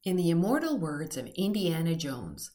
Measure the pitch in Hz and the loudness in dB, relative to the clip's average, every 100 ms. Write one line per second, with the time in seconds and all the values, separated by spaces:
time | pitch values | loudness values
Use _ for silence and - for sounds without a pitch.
0 | 196 180 170 170 190 277 320 277 160 147 | 0 2 4 4 4 2 2 -2 -2 -4
1 | 160 - 120 - 190 208 175 160 165 165 | -6 -6 -8 -2 0 2 2 2 0 0
2 | 143 127 165 143 - | -2 -6 -8 -10 -14